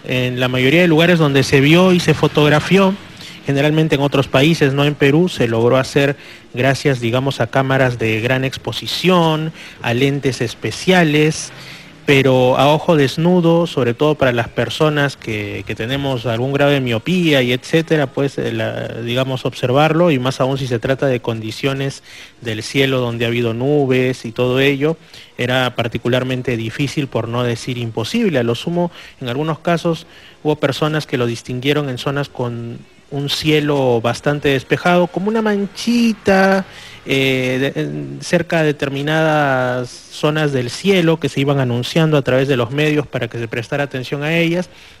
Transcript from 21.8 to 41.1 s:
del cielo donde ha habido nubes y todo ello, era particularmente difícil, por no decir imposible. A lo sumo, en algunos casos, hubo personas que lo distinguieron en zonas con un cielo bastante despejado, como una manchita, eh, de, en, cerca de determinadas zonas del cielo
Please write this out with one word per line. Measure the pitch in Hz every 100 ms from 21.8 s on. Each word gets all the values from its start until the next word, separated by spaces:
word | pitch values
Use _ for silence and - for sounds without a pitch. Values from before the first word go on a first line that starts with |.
| 139 - - - - -
del | 120 107
cielo | - 139 135 131
donde | 120 117 117
ha |
habido | 120 117 113
nubes | 135 147 131 127 127 123 117
y |
todo | 117 127 127
ello, | 139 139 147 165 - - - -
era | 123 127 127 -
particularmente | 117 117 120 127 127 127 127 117
difícil, | 113 - 139 - 135
por | 117 110
no | 120
decir | 123 117 - 123
imposible. | 113 113 113 233 214 135
A |
lo | 117
sumo, | 117 - 175 175 - - -
en | 127
algunos | 127 156 151
casos, | 175 165 170 160 - - - -
hubo | 151 147
personas | 139 - 156 156 -
que | 131
lo | 120
distinguieron | 117 - 123 139 147 143
en | 123
zonas | 147 139 139
con | - 120 117 117 120 - _ _
un | 139 143
cielo | - 156 151 147 143 131 117
bastante | 117 117 147 147 143
despejado, | 135 - 135 180 180 175
como | 175 202
una | 226
manchita, | 214 202 196 - 233 240 233 208 - 190 190 190 190 - - - -
eh, | 135 135 131 127 127 139 156
de, |
en, | 147 147 139 139
cerca | - 175 170 170
de | 156
determinadas | 147 139 139 147 160 160 151 143 131 127 127 123
zonas | - - - 151 156 147
del | 135 123
cielo | - 190 190 165